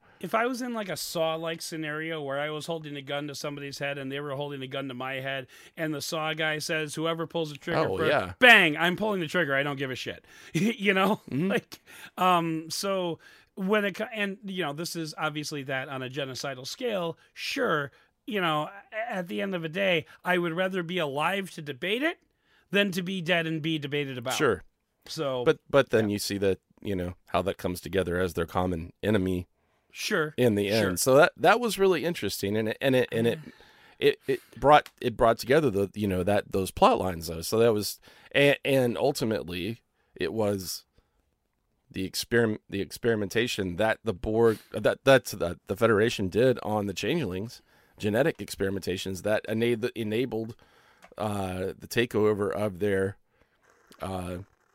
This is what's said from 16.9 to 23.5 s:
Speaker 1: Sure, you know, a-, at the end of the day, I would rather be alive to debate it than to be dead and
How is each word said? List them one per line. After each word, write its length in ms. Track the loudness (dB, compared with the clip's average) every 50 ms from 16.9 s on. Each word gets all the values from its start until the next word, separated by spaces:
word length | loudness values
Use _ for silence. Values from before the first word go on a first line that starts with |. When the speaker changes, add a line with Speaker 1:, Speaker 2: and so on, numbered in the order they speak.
| -4 -2 -4 -6 -8 _ _ _ _
Speaker 1:
Sure, 560 | -12 -8 -6 -4 -2 0 0 0 0 -2 -4 -8 _ _ _ _ _ _
you 140 | -6 -4 -2
know, 280 | 0 0 0 0 -2 -6 -10 -16 -18 _ -8
a-, 200 | -8 -6 -6 -6
at 160 | -6 -6 -6
the 120 | -6 -6
end 140 | -4 -4 -4
of 80 | -4 -4
the 60 | -4
day, 360 | -4 0 0 2 2 0 0 -4 -12 -8 -2
I 140 | 0 0 2
would 140 | 0 0 0
rather 300 | 0 -2 -2 -2 -4 -4
be 160 | -4 -2 -2
alive 520 | -2 -2 -2 -2 -2 0 -2 -2 -6 -6 -10
to 100 | -12 -10
debate 400 | -10 -10 -6 -4 -4 -2 0 -2
it 160 | -2 -4 -6 _ _ _ _ _ _ _ _ _ _
than 200 | 2 2 2 2 0
to 100 | -2 -4
be 180 | -4 -4 -4 0
dead 240 | 0 2 2 2
and 160 | 0